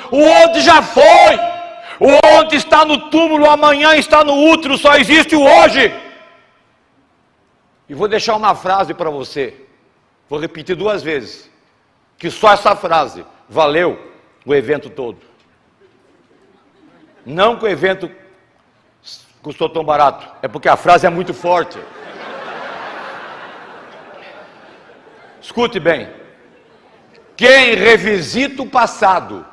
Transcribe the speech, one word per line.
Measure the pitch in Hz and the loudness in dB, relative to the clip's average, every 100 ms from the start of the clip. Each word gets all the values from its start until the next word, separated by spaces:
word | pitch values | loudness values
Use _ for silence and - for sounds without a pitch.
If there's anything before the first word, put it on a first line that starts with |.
| - | -6
O | 269 | 2
ontem | 311 330 330 320 | 4 6 4 4
já | 277 320 | 4 4
foi. | - 254 294 349 - 302 - - - - - - | 2 2 4 6 6 2 -4 -8 -14 -18 -18 -2
O | 226 285 - 320 | 2 4 6 4
ontem | 311 294 | 4 -2
está | - 311 | 0 2
no | 311 294 302 | 2 0 -2
túmulo, | 311 330 311 294 | -2 0 2 2
o | |
amanhã | 294 294 285 302 311 | 4 2 2 2 2
está | - 302 | 2 2
no | 302 285 311 | 2 2 2
útero. | 320 269 269 | 2 0 0
Só | 294 285 | 2 2
existe | 214 311 294 311 | 4 2 2 2
o | |
hoje. | 269 320 320 269 233 - - - _ _ _ _ _ _ _ _ _ _ _ _ _ _ _ _ - | 4 6 4 2 -2 -4 -18 -20 _ _ _ _ _ _ _ _ _ _ _ _ _ _ _ _ -18
E | |
vou | 143 202 | -8 -6
deixar | 208 - 214 | -4 -4 -4
uma | 214 180 | -2 -2
frase | 185 196 170 156 | -2 -4 -4 -6
pra | 160 | -8
você. | 143 127 147 123 - _ _ _ _ _ _ - | -8 -10 -10 -10 -12 _ _ _ _ _ _ -14
Vou | 147 | -12
repetir | 160 160 147 175 | -10 -12 -10 -8
duas | 202 202 | -6 -6
vezes. | 143 147 107 - _ _ _ _ _ _ _ _ | -6 -8 -10 -20 _ _ _ _ _ _ _ _
Que | 170 | -14
só | - 214 | -2 0
essa | 202 208 202 | 2 0 -4
frase | 180 165 131 87 85 _ _ | -2 -4 -4 -10 -20 _ _
valeu | 117 151 151 170 113 - _ _ _ - | -4 -2 -2 -4 -6 -14 _ _ _ -4
o | 143 | -4
evento | 135 147 131 | -2 -6 -8
todo. | 104 120 98 _ _ _ _ _ _ _ _ _ _ _ _ _ _ _ _ _ _ _ _ - | -14 -14 -14 _ _ _ _ _ _ _ _ _ _ _ _ _ _ _ _ _ _ _ _ -12
Não | 156 214 233 | -4 -2 -2
que | 220 | -6
o | |
evento | 160 185 190 170 - _ _ _ _ _ _ _ _ _ - _ _ | -4 -4 -6 -10 -18 _ _ _ _ _ _ _ _ _ -20 _ _
custou | 151 143 160 | -18 -8 -8
tão | 160 | -6
barato, | 151 147 143 131 - - | -4 0 0 -2 -12 -14
é | 127 | -12
porque | 131 165 | -6 0
a | 139 | 0
frase | 175 175 180 | 2 2 2
é | |
muito | 170 180 | -2 -8
forte. | 175 175 175 160 - - - - - - - - - - - - - - - - - - - - - - - - - - - - _ _ _ _ _ _ _ _ _ | -8 -4 -2 -4 -10 -20 -20 -20 -20 -18 -18 -18 -16 -16 -16 -16 -16 -18 -18 -20 -20 -20 -20 -20 -20 -20 -20 -20 -20 -20 -20 -20 _ _ _ _ _ _ _ _ _
Escute | - - 240 190 | -14 -6 -4 -4
bem. | 156 151 104 - - _ _ _ _ _ _ _ _ _ _ - | -2 -4 -6 -20 -20 _ _ _ _ _ _ _ _ _ _ -2
Quem | 247 269 254 220 | 2 4 2 0
revisita | 214 220 185 202 139 214 269 - | 2 2 0 -4 -4 -6 -6 -8
o | 247 | -6
passado | - 220 - 196 185 113 98 78 | -2 -2 0 0 0 -4 -16 -20